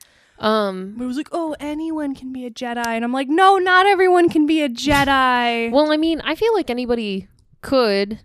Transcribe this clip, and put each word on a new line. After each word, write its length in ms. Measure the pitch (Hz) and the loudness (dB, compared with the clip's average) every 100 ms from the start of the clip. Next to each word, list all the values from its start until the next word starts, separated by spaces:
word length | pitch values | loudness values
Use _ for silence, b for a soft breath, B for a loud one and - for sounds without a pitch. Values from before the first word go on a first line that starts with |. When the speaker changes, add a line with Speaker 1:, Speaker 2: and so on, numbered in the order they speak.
| b b b - | b b b -4
Speaker 1:
Um, 560 | 220 220 202 190 190 220 | 0 0 0 -4 -10 -8
Speaker 2:
But 80 | |
it 20 | 254 | -6
was 100 | 262 | -6
like, 120 | - | -6
"Oh, 240 | 339 320 - | -6 -6 -6
anyone 540 | 294 302 320 311 285 | -8 -6 -6 -6 -6
can 180 | 262 262 | -8 -10
be 120 | 262 247 | -12 -12
a 40 | |
Jedi." 360 | - 247 240 233 | -10 -8 -6 -4
And 180 | 226 | -4
I'm 80 | 240 | -4
like, 160 | 262 262 | -4 0
"No, 300 | 330 381 392 | 4 4 4
not 280 | 370 370 403 | 4 4 4
everyone 420 | 370 370 359 339 | 4 4 4 4
can 180 | 320 302 | 2 2
be 160 | 311 | 2
a 60 | 294 | -2
Jedi." 1000 | 233 269 285 277 269 254 247 240 233 233 | -2 0 2 2 2 2 2 0 -2 0
Speaker 1:
<laughs> 20 | |
Well, 180 | 262 302 | 2 2
I 40 | 302 | 2
mean, 240 | 330 320 | 0 -2
I 120 | 254 | -4
feel 200 | 320 453 | -2 0
like 140 | 427 - | 0 -2
anybody 580 | 247 240 233 208 190 185 _ _ _ | -4 -2 -2 -4 -6 -8 _ _ _
could, 580 | - 269 226 196 202 220 | -2 2 2 0 -2 -6